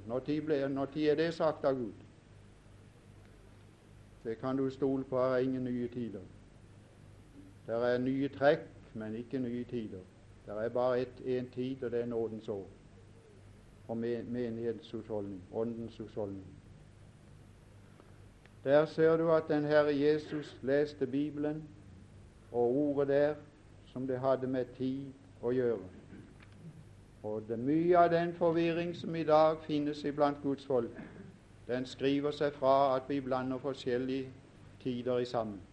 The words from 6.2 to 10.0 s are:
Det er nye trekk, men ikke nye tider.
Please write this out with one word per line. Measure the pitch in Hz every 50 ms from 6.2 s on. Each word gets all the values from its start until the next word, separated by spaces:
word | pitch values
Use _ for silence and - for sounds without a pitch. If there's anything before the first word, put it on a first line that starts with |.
| 90 - - - - - - - - - - - - - - - - - - - - - - - - - - - -
Det | - 113
er | 117 120 123 123 123
nye | 127 131 135 135 139 139
trekk, | - - 139 147 160 160 - - - - - - -
men | 110 110 110 110
ikke | 117 120 117 - 131
nye | 123 120 120 123 120
tider. | 120 123 120 110 101 98 92